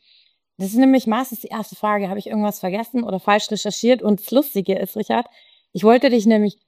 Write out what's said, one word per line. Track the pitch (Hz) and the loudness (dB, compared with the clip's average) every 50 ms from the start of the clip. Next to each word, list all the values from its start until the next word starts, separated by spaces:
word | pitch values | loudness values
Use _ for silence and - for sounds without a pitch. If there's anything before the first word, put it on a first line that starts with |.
| _ _ _ _ _ _ _ _ _ _ _ - | _ _ _ _ _ _ _ _ _ _ _ -10
das | 185 190 | -8 -2
ist | 214 240 | 2 4
nämlich | 262 262 262 254 - | 4 6 4 4 2
meistens | 220 214 240 262 - 226 - | 0 -2 -2 -4 -6 -10 -14
die | - - | -12 -10
erste | - 226 208 - - | -10 -10 -10 -12 -10
Frage, | - - 208 208 202 202 180 | -6 -2 -2 -2 -2 -2 -4
habe | 196 208 | -6 -8
ich | - | -8
irgendwas | - - 214 208 208 196 - | -6 -4 -2 -2 -2 -4 -4
vergessen | - 180 180 214 226 - - 247 233 | -6 -6 -6 -6 -6 -6 -4 -4 -4
oder | 208 190 185 | -4 -6 -4
falsch | - - 202 214 - - | 0 0 0 0 0 -2
recherchiert? | 214 190 - 208 - - - 233 254 226 | -6 -6 -6 -6 -6 0 2 2 2 2
Und | - 208 214 180 | 2 0 0 0
das | - - | 0 0
Lustige | 220 262 302 - - 196 180 - 190 | 0 0 0 0 -2 -4 -2 -2 -2
ist, | 185 196 - - | -2 -4 -6 -6
Richard, | 214 208 - 226 226 240 - _ _ _ _ _ _ _ _ | -6 -4 -2 -2 -2 -2 -4 _ _ _ _ _ _ _ _
ich | - 180 202 | -6 2 4
wollte | 214 240 254 285 262 | 4 6 6 4 4
dich | 233 240 196 | 2 4 4
nämlich | 226 220 214 214 202 - _ _ | 4 4 4 2 0 -4 _ _